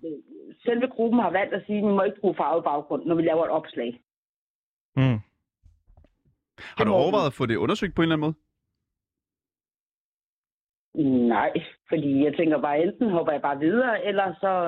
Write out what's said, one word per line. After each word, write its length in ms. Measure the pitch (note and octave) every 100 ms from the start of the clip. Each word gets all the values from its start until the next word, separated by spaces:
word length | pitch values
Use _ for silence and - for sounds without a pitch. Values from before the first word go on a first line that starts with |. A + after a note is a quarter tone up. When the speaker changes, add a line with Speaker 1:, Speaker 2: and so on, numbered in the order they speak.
Speaker 1:
valgt, 600 | E3 C#3+ - - - -
selve 240 | - A#3 B3+
gruppen 320 | - A#3 A#3
har 100 | F#3+
valgt 240 | F3+ G3+
at 120 | G3+ -
sige, 120 | G#3
at 60 |
vi 40 | G#3
må 140 | G3
ikke 180 | G3 G#3
bruge 140 | G3
farvet 300 | D#3+ D3+ E3
baggrund, 400 | E3 D3 - C#3+
når 100 | -
vi 80 | E3+
laver 220 | E3 D#3+
et 60 | D#3+
opslag. 500 | D#3+ - - A#2+ A#2+ _ _ _ _ _ _ _ _ _ -
Speaker 2:
Mm. 60 |
Speaker 3:
Har 1800 | C3 A2 - _ _ _ _ _ _ - _ _ _ _ _ - - -
Speaker 1:
Det 20 | G#3+
Speaker 3:
du 40 |
Speaker 1:
må 60 | F#3+
vi. 40 |
Speaker 3:
overvejet 240 | D3+ G3+ D#3
at 60 |
få 140 | - B2
det 100 | A2+
undersøgt 380 | A2+ G#3 G3
på 80 | -
en 20 | E3
eller 40 | D#3+
anden 100 | D3+
måde? 80 | D#3 _ _ _ _ _ _ _ _ _ _ _ _ _ _ _ _ _ _ _ _ _ _ _ _ _ - C#3 B2+ A#2+
Speaker 1:
Nej, 240 | G#2+ D3 - - - -
fordi 360 | E3 C#3+ C#3
jeg 120 | D3 D3
tænker 220 | D#3+ D3
bare, 220 | D3 D3
enten 280 | F3 - A#3+
hopper 220 | E3+ D#3+
jeg 100 | C#3+
bare 160 | C#3+ C#3
videre, 460 | D#3 A3 C4 G#3+
eller 300 | G3+ G3+ G3 E3
så 120 | G3 F#3